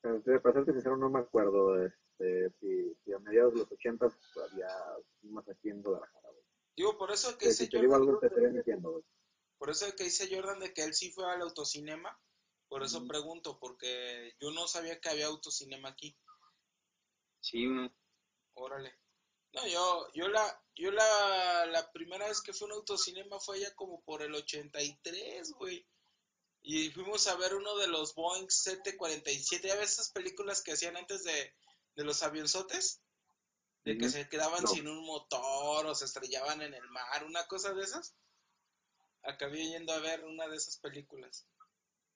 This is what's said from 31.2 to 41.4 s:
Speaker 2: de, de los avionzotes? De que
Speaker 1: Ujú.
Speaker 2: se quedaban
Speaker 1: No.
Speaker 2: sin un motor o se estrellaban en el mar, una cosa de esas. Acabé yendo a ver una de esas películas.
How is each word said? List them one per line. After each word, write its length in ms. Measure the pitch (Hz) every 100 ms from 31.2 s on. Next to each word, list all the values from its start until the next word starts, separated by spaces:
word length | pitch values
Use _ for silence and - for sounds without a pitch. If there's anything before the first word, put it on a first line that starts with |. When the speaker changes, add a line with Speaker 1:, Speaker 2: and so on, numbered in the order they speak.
Speaker 2:
de, 320 | 180 151 135 _ _ _ _ -
de 80 |
los 180 | 147 147
avionzotes? 800 | 156 151 151 185 190 370 381 - _ _ _ _ _ _ _ _ -
De 120 | 110
que 80 | 120
Speaker 1:
Ujú. 60 |
Speaker 2:
se 140 | 139 143
quedaban 320 | 151 156 -
Speaker 1:
No. 40 | -
Speaker 2:
sin 200 | 160 151
un 160 | 156 160
motor 800 | 151 - 131 131 135 147 151 156
o 100 | 147
se 80 | 135
estrellaban 560 | - 131 135 139 151
en 120 | 151
el 140 | 135 123
mar, 340 | 127 123 147 151
una 220 | 170 170
cosa 260 | 190 196
de 80 | 190
esas. 320 | 196 269 349 _ _ _ _ _ _ _ _ _ _ _
Acabé 460 | 139 139 143 151 160
yendo 240 | 165 160
a 60 | 160
ver 260 | 156 160 156
una 220 | 160 160
de 80 | 156
esas 200 | - -
películas. 680 | 143 139 143 - - -